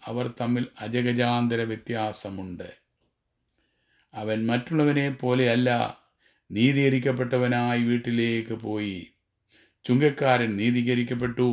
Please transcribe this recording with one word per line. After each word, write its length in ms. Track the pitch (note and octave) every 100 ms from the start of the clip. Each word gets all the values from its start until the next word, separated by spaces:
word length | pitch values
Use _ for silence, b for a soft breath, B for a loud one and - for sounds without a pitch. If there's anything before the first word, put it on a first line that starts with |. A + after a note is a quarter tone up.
| -
അവർ 200 | A#2 B2
തമ്മിൽ 360 | - A#2+ B2 B2+ -
അജഗജാന്തര 800 | A2 A#2+ B2 A#2+ A#2+ A#2+ A#2+ A#2
വ്യത്യാസമുണ്ട്. 1040 | A2+ A2 - A#2 G#2+ G#2 G2+ F#2+ F#2 F2 F2+ - _ _ _ _ _ _ _ _ _ _ _ _ _
അവൻ 240 | G#2+ G#2+ A2 A2+
മറ്റുള്ളവനെ 600 | A#2+ A#2+ D#3+ D3 D3 C#3
പോലെയല്ല, 600 | C3 B2+ B2+ B2 A#2 B2 A#2+ A2 - _ _ _ _ -
നീതീകരിക്കപ്പെട്ടവനായി 1300 | G2 B2 C#3 C#3 C3 C3 B2+ B2+ B2+ B2 B2 A#2+ A#2+
വീട്ടിലേക്ക് 720 | A#2+ A#2+ A#2+ A#2 A#2 A#2 A2+
പോയി. 440 | A2+ A2 G#2+ G#2 F#2 F2 _ _ _ _ b b b
ചുങ്കക്കാരൻ 680 | - B2+ D3 C#3 C#3 B2 A#2 G2
നീതീകരിക്കപ്പെട്ടു, 920 | A2+ B2 A#2+ B2 A#2+ B2 B2 A#2+ B2